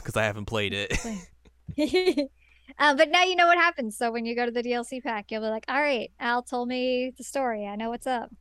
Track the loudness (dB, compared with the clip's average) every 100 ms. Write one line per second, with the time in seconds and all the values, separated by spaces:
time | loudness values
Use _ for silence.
0 | -6 -2 0 -2 -4 -2 -2 -2 -2 -2
1 | -4 -10 -12 _ _ _ -10 -4 0 2
2 | 2 0 -2 _ _ _ -12 2 4 6
3 | 4 4 4 6 6 6 4 2 -6 -2
4 | -2 -2 -4 -2 -2 -2 -2 -4 -4 -8
5 | -6 -6 -6 -6 -4 -4 -2 0 2 0
6 | -4 -6 -2 0 -2 -4 -2 -2 0 0
7 | -2 -8 -8 -2 -2 -2 -6 -6 -6 -6
8 | -4 -4 -4 -14